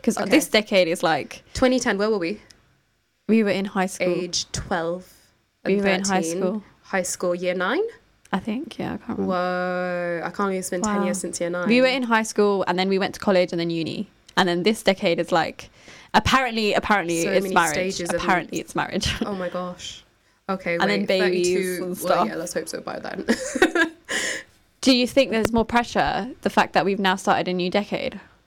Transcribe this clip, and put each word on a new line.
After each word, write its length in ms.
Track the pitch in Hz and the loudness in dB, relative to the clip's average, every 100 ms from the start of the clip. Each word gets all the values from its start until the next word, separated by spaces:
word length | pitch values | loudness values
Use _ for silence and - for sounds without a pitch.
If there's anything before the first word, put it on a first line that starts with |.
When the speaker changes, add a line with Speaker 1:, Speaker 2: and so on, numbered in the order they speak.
Speaker 1:
'Cause 140 | - - | 0 -2
Speaker 2:
Okay. 120 | 202 | 2
Speaker 1:
this 180 | 269 - | 2 4
decade 400 | 214 214 196 170 | 0 4 2 4
is 160 | 180 | 2
like 400 | 170 151 - - _ | 2 0 -2 -14 _
Speaker 2:
Twenty 260 | - 254 254 | 2 4 4
ten, 180 | 247 196 | 0 0
where 100 | 214 | 0
were 80 | 208 | 0
we? 240 | 170 208 - - _ _ _ _ _ _ - | -2 -6 -14 -20 _ _ _ _ _ _ 2
Speaker 1:
We 140 | 220 | 4
were 80 | 202 | 4
in 140 | 190 | 0
high 200 | 190 196 | -2 -2
school. 220 | 185 - 180 | -2 0 0
Speaker 2:
Age 420 | 175 180 - - | 0 -2 -6 -6
twelve 560 | - - 180 165 180 - _ _ _ _ _ | -8 -4 -2 -2 -6 -10 _ _ _ _ _
and 120 | - | 0
Speaker 1:
We 60 | 202 | 2
were 60 | 196 | 2
in 140 | 190 | 0
high 180 | 196 185 | 0 0
Speaker 2:
thirteen. 140 | 165 175 | 0 0
Speaker 1:
school. 220 | 185 214 - _ | -2 -2 -8 _
Speaker 2:
High 200 | - 196 | -4 -2
school, 300 | 175 - 180 | -2 -2 -2
year 180 | 175 180 | 0 -2
nine? 300 | 180 180 294 453 - _ _ _ | 0 0 0 -2 -6 _ _ _
Speaker 1:
I 60 | 185 | -6
think, 380 | - 220 285 - | -4 -6 -8 -8
yeah, 140 | - | -8
I 40 | - | -8
can't 220 | - 214 | -8 -4
remember. 140 | 190 | -2
Speaker 2:
Whoa, 880 | 180 180 180 180 180 180 175 175 170 | 0 0 -2 -2 -2 -4 -4 -4 -4
I 60 | 165 | -6
can't 60 | - 202 | -2 -2
believe 100 | 185 | -2
it's 100 | 185 | -4
been 100 | 180 | -2
ten 160 | 214 202 | 0 0
Speaker 1:
Wow. 80 | |
Speaker 2:
years 140 | 185 185 | -2 -2
since 200 | 180 - | -6 -4
year 100 | 170 | -4
nine. 160 | 175 175 | -2 2
Speaker 1:
We 100 | 240 | 4
were 60 | 254 | 4
in 160 | 262 | 2
high 200 | 240 226 | 2 2
school 420 | 220 - 208 196 - | 2 2 2 2 0
and 100 | 180 | 0
then 100 | 190 | 2
we 80 | 190 | 2
went 140 | 190 | 0
to 60 | - | -2
college 320 | - 185 180 | 2 4 4
and 60 | 170 | 0
then 100 | 170 | -2
uni. 400 | 165 151 - 202 _ - | -2 -4 -6 -10 _ -6
And 140 | - 190 | 0 2
then 140 | 175 | 4
this 180 | 208 226 | 2 2
decade 380 | - 190 190 165 | 0 2 0 0
is 120 | 165 | 2
like, 380 | 170 - - - _ - - - | 0 0 -6 -20 _ -20 -20 0
apparently, 580 | 208 - 262 254 226 208 | 0 4 2 2 0 2
apparently 480 | - - 202 170 165 | 0 2 0 2 0
Speaker 2:
So 80 | 170 | 2
Speaker 1:
it's 120 | 190 | 0
Speaker 2:
many 100 | 190 | 2
Speaker 1:
marriage. 200 | 180 165 151 185 | 2 2 0 -2
Speaker 2:
stages 160 | 185 175 | -4 -4
of 60 | 170 | -2
Speaker 1:
Apparently 360 | 185 180 - 170 | 0 0 0 -8
it's 160 | - | -6
marriage. 380 | 160 - 196 - - | -6 -4 -2 -2 -4
<laughs> 60 | |
Speaker 2:
Oh 100 | 226 | -4
my 140 | 190 180 | -4 -6
gosh. 540 | 180 180 175 - - _ _ _ _ - | -6 -8 -10 -14 -16 _ _ _ _ -8
Okay, 240 | 190 180 170 | -6 -2 0
Speaker 1:
And 100 | 190 | 0
then 120 | 202 | 0
Speaker 2:
wait, 60 | 202 | 0
Speaker 1:
babies 380 | 190 190 180 180 | 2 2 2 2
Speaker 2:
thirty-two. 280 | 185 185 180 | 2 -2 -4
Speaker 1:
and 40 | 180 | -6
Speaker 2:
Well, 60 | |
Speaker 1:
stuff. 320 | 185 180 170 165 | -6 0 0 0
Speaker 2:
yeah, 80 | 160 | -4
let's 160 | 165 | -6
hope 140 | 175 - | -6 -6
so 140 | - | -10
by 160 | - - | -10 -10
then. 260 | - - - | -10 -8 -2
<laughs> 640 | - 523 571 370 339 330 - - - - - - _ _ _ | -2 -2 0 2 2 -2 -4 -8 -4 -4 -8 -12 _ _ _
Speaker 1:
Do 140 | - 247 | 2 4
you 80 | |
think 240 | 240 - 262 | 4 2 2
there's 220 | 220 214 | 2 2
more 120 | 233 | 0
pressure, 680 | 214 240 233 202 143 - 247 311 | 2 0 2 0 0 0 -6 -4
the 80 | 202 | 0
fact 240 | 220 - | 2 2
that 120 | 190 | 2
we've 140 | 170 196 | 2 0
now 160 | 196 | 0
started 320 | 190 - 160 170 | 0 2 2 0
a 60 | |
new 160 | 180 180 | -2 0
decade? 500 | 202 202 - - 196 - _ | -2 -2 -6 -6 -8 -18 _